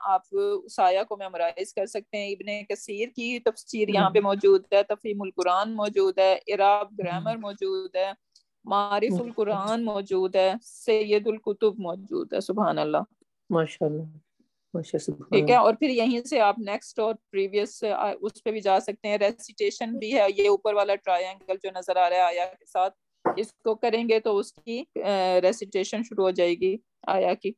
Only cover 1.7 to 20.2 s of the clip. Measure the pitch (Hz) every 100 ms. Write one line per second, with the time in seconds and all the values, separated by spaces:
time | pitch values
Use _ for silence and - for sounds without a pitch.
1.7 | - 196 208 214 208 202 196 202 208 202
2.7 | 202 - 202 240 247 233 240 233 - -
3.7 | 226 208 202 196 208 196 202 202 190 -
4.7 | 196 202 208 220 202 190 185 180 180 220
5.7 | 220 208 202 190 190 190 190 - 196 196
6.7 | 208 208 208 180 175 185 226 202 202 190
7.7 | 190 185 180 190 - _ _ _ _ -
8.7 | 202 202 202 233 185 240 226 208 202 202
9.7 | 233 226 202 196 190 185 190 190 233 -
10.7 | - - 214 214 208 220 220 - 202 214
11.7 | 208 175 190 196 175 160 - - 190 175
12.7 | 156 151 156 - _ _ _ - 170 160
13.7 | - 151 151 160 156 _ _ _ _ _
14.7 | 175 160 151 - 147 - 202 151 247 220
15.7 | 226 302 247 226 240 247 277 208 208 202
16.7 | 214 - - 220 220 _ 196 196 202 208
17.7 | - 214 - 202 - 208 - 226 220 196
18.7 | 190 - 208 208 208 202 233 - - 202
19.7 | - 233 233 214 262